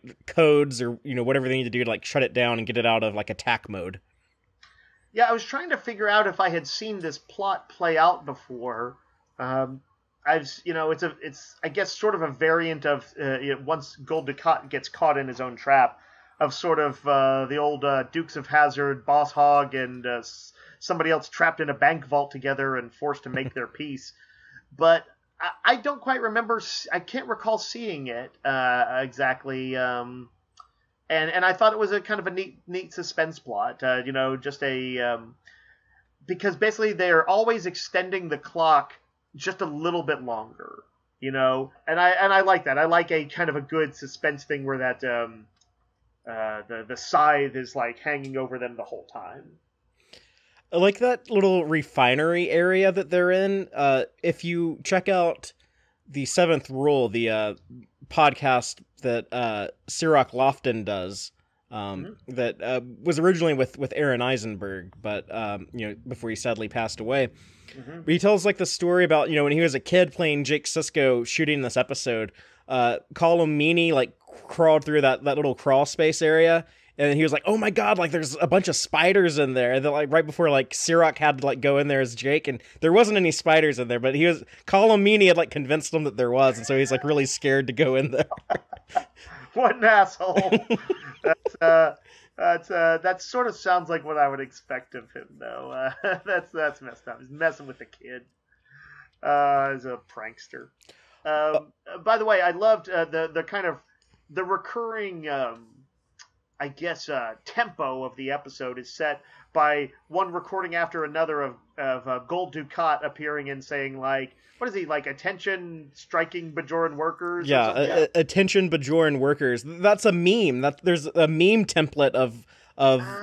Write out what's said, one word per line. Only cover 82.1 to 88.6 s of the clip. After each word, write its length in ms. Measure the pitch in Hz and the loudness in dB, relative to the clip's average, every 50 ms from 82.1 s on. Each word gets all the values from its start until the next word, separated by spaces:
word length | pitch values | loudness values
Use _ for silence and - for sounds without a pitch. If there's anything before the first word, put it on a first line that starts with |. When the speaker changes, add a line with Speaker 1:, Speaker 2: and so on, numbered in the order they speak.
| 117 | -4
Speaker 1:
Jake, 340 | 113 120 135 147 156 - 143 | -4 -2 0 0 0 0 -2
and 120 | 127 113 - - - - | -8 -8 -10 -18 -8 0
there 100 | - 160 | 2 6
wasn't 240 | 175 220 240 208 214 | 6 6 6 6 4
any 140 | 196 185 165 | 2 2 2
spiders 480 | 151 - - 165 156 160 156 151 135 120 | 2 0 2 4 6 6 6 4 2 0
in 80 | 123 | -2
there, 120 | 117 120 120 | -2 -2 0
but 120 | 120 131 131 | 0 0 2
he 100 | 143 165 | 4 4
was, 180 | 175 165 151 - - - - - | 2 2 0 -4 -18 -20 -16 -6
Colm 340 | - - 196 208 220 220 202 | 2 4 6 6 6 6 6
Meaney 260 | 196 202 214 208 196 | 6 6 6 8 8
had, 100 | 185 170 | 6 6
like, 120 | 170 165 - | 6 2 0
convinced 440 | - 147 139 127 147 156 147 - - | -2 -6 -2 0 -2 -2 -2 -2 -2
him 100 | 160 151 | -2 -2
that 140 | 143 104 | -2 -2
there 120 | 117 127 120 | 0 0 2
was, 260 | 123 131 135 131 120 | 4 4 4 4 4
and 100 | 117 113 | 0 -2
so 100 | - 135 | 0 2
he's, 140 | 135 139 127 | 2 2 2
like, 140 | 135 135 - | 0 -2 0
really 200 | 147 151 147 139 | 0 0 0 0
scared 420 | 131 - - - 139 135 139 135 | -2 -4 -2 0 2 2 2 2
to 60 | 123 120 | 0 0
go 220 | 117 160 131 131 | 0 2 2 2
in 160 | 131 135 135 | 0 0 0
there. 140 | 127 131 - - - - _ - - - | 0 -2 -2 -2 -4 -10 _ -6 -6 -6